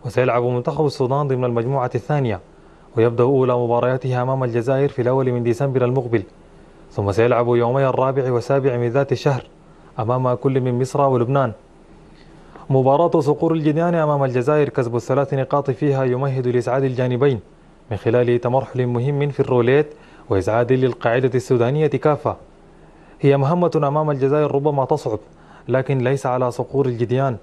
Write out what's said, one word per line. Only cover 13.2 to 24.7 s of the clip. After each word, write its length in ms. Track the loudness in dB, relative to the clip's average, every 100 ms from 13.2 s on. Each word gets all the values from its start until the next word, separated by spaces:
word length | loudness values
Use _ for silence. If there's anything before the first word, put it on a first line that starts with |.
صقور 320 | 2 0 0
الجديان 420 | 2 0 0 0
أمام 300 | 0 0 0
الجزائر 440 | 0 0 2 2 2
كسب 280 | 0 -2 -4
الثلاث 380 | -2 -2 0
نقاط 360 | -2 0 -2 -2
فيها 340 | -2 0 0
يمهد 420 | 0 -2 -2 -2 0
لإسعاد 380 | 0 0 0
الجانبين 560 | 0 0 -2 2 0 0 -8 -20 -20 -20 -10
من 60 | -4
خلال 440 | 0 2 2 0
تمرحل 460 | 0 -2 -2 -4 -2
مهم 420 | -2 -2 -2 -2
في 120 | -2
الروليت 460 | 0 2 4 2 0 -8 -20 -20 -2
وإسعاد 420 | -2 2 0 2
للقاعدة 580 | 2 0 0 0 0 0
السودانية 520 | -2 0 0 2 0 0
كافة. 500 | 0 0 0 -2 -6 -14 -20 -20 -20 -20 -20 -20 -2
هي 160 | 2 2
مهمة 340 | 2 0 0 0
أمام 340 | 0 0 -2
الجزائر 440 | 0 0 2 0
ربما 300 | 0 0